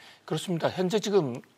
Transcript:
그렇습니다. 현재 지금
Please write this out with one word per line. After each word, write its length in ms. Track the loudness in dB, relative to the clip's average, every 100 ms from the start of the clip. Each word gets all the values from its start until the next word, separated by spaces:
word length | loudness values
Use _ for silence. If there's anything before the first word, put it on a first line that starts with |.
| -20 -16 -6
그렇습니다. 420 | -6 -2 0 0
현재 300 | 0 0 0
지금 420 | 2 2 2 -6 -12